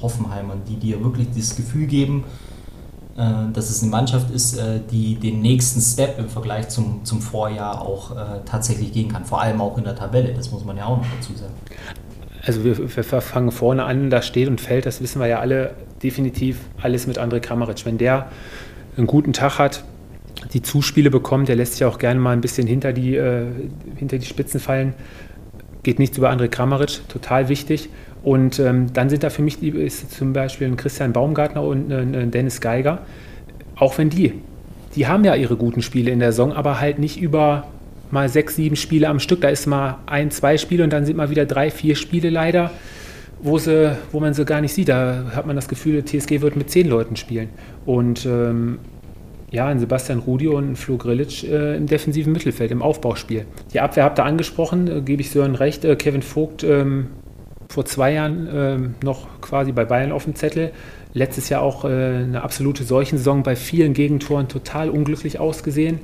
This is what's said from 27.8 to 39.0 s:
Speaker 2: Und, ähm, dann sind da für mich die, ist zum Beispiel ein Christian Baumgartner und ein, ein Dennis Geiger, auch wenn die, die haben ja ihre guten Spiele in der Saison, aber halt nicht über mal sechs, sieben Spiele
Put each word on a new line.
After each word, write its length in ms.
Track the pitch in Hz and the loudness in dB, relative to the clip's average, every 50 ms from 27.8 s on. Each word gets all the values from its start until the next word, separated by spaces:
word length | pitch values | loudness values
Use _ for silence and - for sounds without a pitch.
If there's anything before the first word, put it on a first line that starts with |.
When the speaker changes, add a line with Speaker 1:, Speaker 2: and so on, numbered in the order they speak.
| - - - - - - - - - | -2 -8 -16 -18 -18 -18 -14 -4 2
Speaker 2:
Und, 340 | 139 135 131 131 131 - - | 4 4 6 6 4 4 4
ähm, 340 | 139 127 123 127 127 123 123 | 4 4 4 4 2 2 2
dann 160 | 127 123 135 | 2 2 2
sind 140 | 143 147 156 | 2 2 0
da 80 | 151 | 0
für 120 | - - 147 | 0 0 0
mich 180 | 151 143 - | 0 0 -2
die, 80 | - 156 | -4 -2
ist 420 | - 156 151 143 - - - - | -2 -2 -2 -2 -4 -6 -12 -12
zum 220 | - - 139 135 131 | -8 -4 -2 0 0
Beispiel 340 | 139 135 135 - - 135 | 0 0 -2 -2 -2 -2
ein 100 | 131 127 | -2 -2
Christian 360 | 120 - 143 - - 143 127 113 | 0 -2 -4 -4 -2 -2 0 2
Baumgartner 500 | 120 127 147 156 143 147 151 - 147 147 | 2 2 2 2 2 0 0 0 -2 0
und 300 | 147 143 135 143 147 139 | 0 0 0 0 0 -2
ein, 240 | 131 127 123 135 | -2 0 0 0
ein 140 | 131 123 120 117 | 0 0 0 0
Dennis 280 | 120 127 131 120 - | 0 0 0 -2 -2
Geiger, 420 | - 117 117 127 131 143 160 180 - - - - - - - - - - - - - - - | -2 0 0 2 2 0 0 -2 -6 -12 -16 -18 -18 -18 -16 -16 -16 -16 -16 -18 -16 -8 0
auch 220 | - 139 135 - - | 4 4 4 4 4
wenn 120 | 156 151 | 2 2
die, 240 | 147 180 185 127 107 - - - - - - - - - - - - | 4 4 4 4 2 0 -12 -14 -16 -18 -16 -16 -16 -16 -14 -8 -2
die 100 | 147 123 | 0 2
haben 160 | 117 170 202 214 | 4 4 6 6
ja 140 | 196 147 | 6 6
ihre 200 | 127 135 117 120 | 6 4 2 2
guten 240 | 107 117 117 113 123 | 2 2 2 2 0
Spiele 300 | 113 - - 127 120 120 | -2 0 0 2 2 4
in 80 | 127 120 | 4 4
der 140 | 120 120 113 | 4 4 6
Saison, 200 | 117 123 143 - | 6 4 4 4
aber 280 | 151 143 147 139 117 | 2 0 0 2 2
halt 180 | 139 147 147 147 | 2 0 0 0
nicht 220 | 147 156 - - | -2 -2 -2 -2
über 480 | 180 165 143 156 151 147 147 143 143 - - - - - - - - - | -2 2 4 4 6 6 4 2 -2 -8 -14 -16 -16 -18 -18 -16 -10 -4
mal 180 | 139 139 139 131 | 0 0 2 2
sechs, 280 | 123 156 151 151 - | 4 2 2 2 0
sieben 180 | - 156 156 147 | 0 0 2 0
Spiele 340 | 139 - - 165 156 | 0 -2 2 4 4